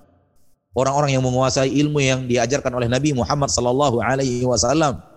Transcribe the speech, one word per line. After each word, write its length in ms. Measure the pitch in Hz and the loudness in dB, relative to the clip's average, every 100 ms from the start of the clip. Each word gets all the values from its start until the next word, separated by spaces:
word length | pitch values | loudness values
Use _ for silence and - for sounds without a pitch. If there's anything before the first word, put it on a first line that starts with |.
| _ _ _ _ _ _ _ | _ _ _ _ _ _ _
Orang-orang 400 | 120 131 139 147 | -2 0 2 2
yang 80 | 131 | 2
menguasai 480 | 127 123 131 139 135 | 0 0 0 2 0
ilmu 320 | 139 147 147 | 2 0 2
yang 240 | 135 131 127 | 0 0 0
diajarkan 460 | 120 117 139 131 | 0 0 -2 -2
oleh 160 | 123 117 | -2 0
Nabi 240 | 123 151 | 0 0
Muhammad 320 | 131 - 147 143 | 0 0 0 -2
sallallahu 560 | - 123 127 143 120 | 0 0 2 2 0
alaihi 400 | 110 135 135 123 | 0 0 -2 -2
wasallam. 560 | 127 120 120 151 151 117 - | 0 0 0 2 0 -2 -10